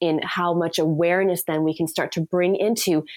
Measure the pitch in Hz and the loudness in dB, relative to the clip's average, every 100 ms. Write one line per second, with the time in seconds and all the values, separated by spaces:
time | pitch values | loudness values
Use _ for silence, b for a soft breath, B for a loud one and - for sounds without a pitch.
0 | 170 156 - - 175 170 165 165 160 156 | 0 0 -2 -2 0 0 0 0 0 2
1 | 170 180 190 175 - 156 156 156 160 - | 2 2 2 0 -2 0 0 0 -4 -2
2 | 147 - 160 180 180 196 208 233 - 156 | -4 -4 -2 0 2 2 0 0 0 0
3 | 156 | -2